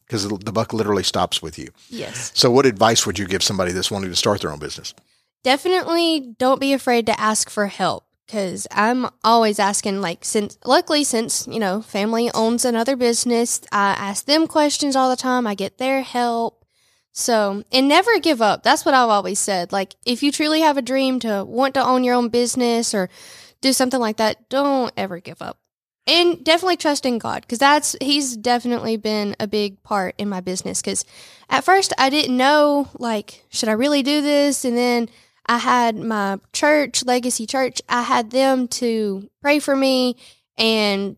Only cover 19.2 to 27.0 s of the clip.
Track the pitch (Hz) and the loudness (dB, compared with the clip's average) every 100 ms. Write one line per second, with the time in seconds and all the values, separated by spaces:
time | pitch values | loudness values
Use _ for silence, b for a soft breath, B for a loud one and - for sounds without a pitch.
19.2 | 185 202 - 190 175 196 190 - - 240 | 0 -4 -2 -2 -2 -4 -4 -8 -4 -2
20.2 | 285 - 302 311 320 277 240 269 262 262 | 0 0 0 2 2 2 -2 0 0 -2
21.2 | 233 202 196 226 269 269 247 254 247 247 | -2 -4 -4 0 0 2 2 2 2 2
22.2 | 240 240 240 254 240 233 233 214 185 B | 2 0 0 0 0 0 0 -2 -4 B
23.2 | B B B B 269 254 254 254 226 220 | B B B B 0 2 0 0 -2 0
24.2 | 220 - _ 262 285 269 240 - 196 175 | -2 -2 _ -2 0 0 -2 -4 -8 -8
25.2 | 156 - - - _ _ _ _ - 330 | -14 -14 -14 -14 _ _ _ _ 0 4
26.2 | 349 330 269 330 359 349 320 285 | 4 2 2 2 2 0 0 0